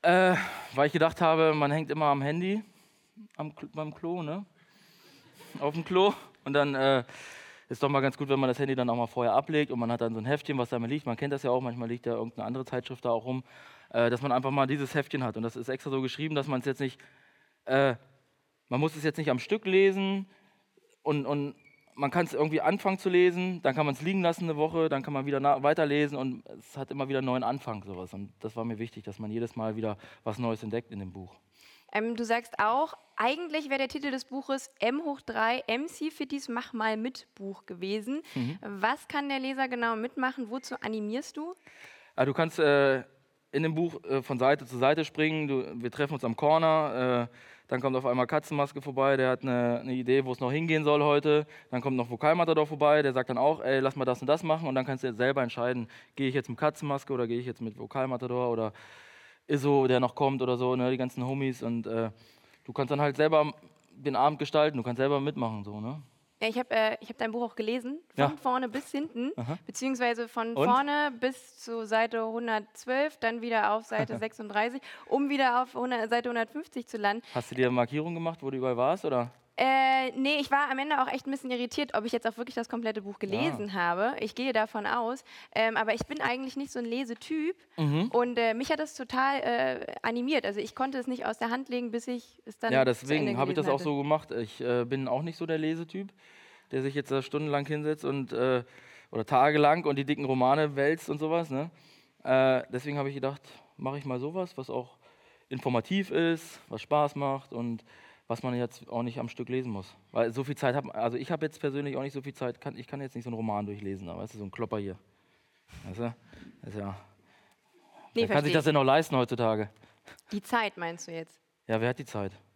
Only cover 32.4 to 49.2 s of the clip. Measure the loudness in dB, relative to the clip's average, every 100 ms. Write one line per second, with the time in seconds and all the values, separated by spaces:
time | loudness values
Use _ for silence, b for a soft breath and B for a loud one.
32.4 | -4 -2 0 2 -2 -6 _ -2 -2 0
33.4 | -4 -4 -2 -2 -2 -4 -4 -6 -6 -10
34.4 | -4 -6 -6 _ -2 0 -4 -6 -6 0
35.4 | 0 0 -2 -4 -4 -6 -8 -6 -6 -6
36.4 | -6 -8 -6 -4 -2 -2 -4 -8 -20 -12
37.4 | -12 -12 -14 -8 -4 -4 -4 -8 -6 -4
38.4 | -4 -6 -10 -2 0 0 -4 -6 -2 -4
39.4 | -4 -2 -2 0 -2 0 -4 -2 -4 -2
40.4 | -6 -6 -8 -8 -4 -4 -2 -4 -6 -10
41.4 | -10 -12 B B B B B 0 0 2
42.4 | 0 4 6 8 6 4 0 _ _ _
43.4 | _ 0 0 0 -2 -4 -2 -2 0 2
44.4 | 4 4 0 2 4 4 0 0 0 2
45.4 | 0 -2 -2 -6 -6 -2 -2 0 -2 2
46.4 | 4 6 6 4 2 0 2 2 0 B
47.4 | B B B -2 0 0 0 2 2 0
48.4 | 0 -2 -2 -4 -8 0 4 4